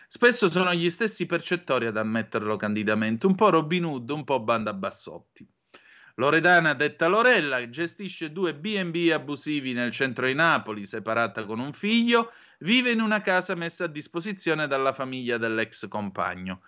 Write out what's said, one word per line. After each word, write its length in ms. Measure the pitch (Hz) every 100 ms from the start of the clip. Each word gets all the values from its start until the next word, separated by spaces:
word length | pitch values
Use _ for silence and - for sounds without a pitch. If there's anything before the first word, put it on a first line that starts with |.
| -
Spesso 400 | - 240 233 190
sono 260 | 175 180
gli 160 | 175 170
stessi 360 | 170 220 - 170
percettori 600 | 170 - 175 - 131 117
ad 120 | 107
ammetterlo 580 | 110 113 110 113 107 104
candidamente, 680 | 104 104 104 110 110 113 196
un 100 | 190
po' 140 | 214
Robin 340 | 165 151 180
Hood, 260 | 170 135 120
un 140 | 151
po' 160 | 135 135
Banda 320 | 110 113 107
Bassotti. 760 | 98 95 - - 82 _ - - _ _ - - - - -
Loredana, 580 | 135 160 170 175 160
detta 340 | 131 147 - 165
Lorella, 600 | 208 240 233 147 131 120
gestisce 640 | 123 175 - 196 - 160
due 240 | 156 180 143
B 220 | 185 208
and 120 | 175
B 200 | 165 170
abusivi 640 | 156 135 143 151 147 131
nel 180 | 123 120
centro 360 | 110 135 113 131
di 60 |
Napoli, 520 | 135 165 139 107 107 98
separata 580 | 110 101 113 117 104
con 160 | 104 110
un 140 | 139
figlio, 580 | 135 202 233 233 233 233 - - -
vive 320 | 156 254 247
in 100 | 226
una 200 | 220 214
casa 320 | 202 185 180
messa 300 | 175 165 -
a 60 | 170
disposizione 760 | 147 - 170 180 190 170 156 151
dalla 280 | 139 135
famiglia 440 | 127 131 131 123 117
dell'ex 520 | 113 110 110 - 101
compagno. 720 | 107 101 95 90 90 92 90